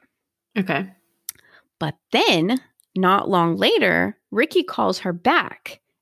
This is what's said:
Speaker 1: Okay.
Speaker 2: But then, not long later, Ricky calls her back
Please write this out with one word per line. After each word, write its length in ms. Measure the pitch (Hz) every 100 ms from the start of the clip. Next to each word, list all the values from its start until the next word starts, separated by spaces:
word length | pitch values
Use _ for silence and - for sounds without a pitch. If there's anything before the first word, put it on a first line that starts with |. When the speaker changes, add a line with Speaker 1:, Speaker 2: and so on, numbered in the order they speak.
| _ _ _ _ _ 226
Speaker 1:
Okay. 320 | 190 151 190 - _ _ - - _ _ _ _
Speaker 2:
But 160 | 156 - _
then, 480 | 233 427 180 175 254 - _ _ -
not 320 | 185 196 -
long 280 | 185 170 170
later, 600 | 208 453 208 170 185 - _
Ricky 320 | 208 277 370
calls 380 | 359 - 208 190
her 120 | 185
back 680 | 175 240 330 196 - - - _ _